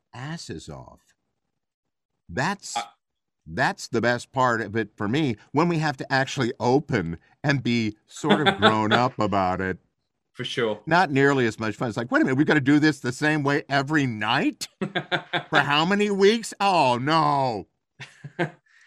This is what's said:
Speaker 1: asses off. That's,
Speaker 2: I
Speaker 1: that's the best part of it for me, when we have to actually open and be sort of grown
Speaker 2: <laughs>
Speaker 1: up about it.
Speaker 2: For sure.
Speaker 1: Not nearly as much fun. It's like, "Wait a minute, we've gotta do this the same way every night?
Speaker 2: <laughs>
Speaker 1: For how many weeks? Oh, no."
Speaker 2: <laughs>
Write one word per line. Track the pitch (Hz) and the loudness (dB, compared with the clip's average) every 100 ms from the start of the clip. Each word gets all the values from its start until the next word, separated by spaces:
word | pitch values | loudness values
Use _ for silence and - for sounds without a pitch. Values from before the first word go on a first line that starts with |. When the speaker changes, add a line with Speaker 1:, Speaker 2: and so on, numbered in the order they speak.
| _ | _
Speaker 1:
asses | 117 143 165 - 80 - | -16 -14 -14 -12 -14 -14
off. | 67 - - _ _ _ _ _ _ _ _ _ _ _ _ - | -16 -18 -20 _ _ _ _ _ _ _ _ _ _ _ _ -12
That's, | 87 165 202 - - | -4 -4 -4 -8 -10
Speaker 2:
I | - _ _ _ _ _ 78 | -10 _ _ _ _ _ -10
Speaker 1:
that's | 87 156 196 - | -2 -2 -2 -4
the | 117 | -2
best | 117 120 - | 0 -2 -4
part | 135 123 113 | 0 2 0
of | 98 113 | -2 -4
it | 101 - | -4 -4
for | 104 | -2
me, | 147 143 104 _ | 0 0 -4 _
when | 143 175 | 0 0
we | 160 | 0
have | 156 143 | -2 -4
to | - | -2
actually | 135 135 143 120 - | -2 -2 -2 -4 -2
open | 120 139 - 117 82 85 _ _ | 2 2 2 -2 -2 -8 _ _
and | 147 139 | -2 -2
be | 117 117 107 - _ | 0 0 -2 -6 _
sort | - 151 151 147 | -4 0 2 2
of | - | 2
grown | - 107 107 | 2 2 2
Speaker 2:
<laughs> | 117 127 | 2 2
Speaker 1:
up | - | 0
about | 104 101 92 92 | -2 0 0 0
it. | 95 90 _ _ _ _ _ | -4 -6 _ _ _ _ _
Speaker 2:
For | - | -12
sure. | 131 - 110 104 - | -8 -4 -4 -4 0
Speaker 1:
Not | 170 165 | 0 2
nearly | 135 139 135 117 | 4 4 4 0
as | - | -2
much | 110 - | -6 -4
fun. | 123 | -6
It's | 120 | -6
like, | 117 | -2
"Wait | 285 | 0
a | 233 | 2
minute, | 131 | 2
we've | 156 | 2
gotta | 151 | 2
do | 131 147 | 4 4
this | 156 143 | 4 0
the | 123 | -6
same | - 151 156 | -2 0 0
way | 139 147 - | 0 -2 0
every | 139 135 156 131 | -2 0 0 0
night? | 110 107 135 277 - - - | -2 -2 0 0 -4 -12 -10
Speaker 2:
<laughs> | 165 175 - 180 - 170 - | -8 -8 -4 -6 -4 -8 -2
Speaker 1:
For | 151 | 0
how | 139 147 170 | 2 2 2
many | 202 208 | 2 0
weeks? | 196 196 233 - - | 4 4 4 -2 -2
Oh, | 196 170 131 120 | 2 4 4 2
no." | 139 160 147 143 131 104 - _ _ - - _ 143 - | 2 2 2 2 0 -4 -8 _ _ -20 -20 _ -14 -6
Speaker 2:
<laughs> | 165 - _ _ | -6 -8 _ _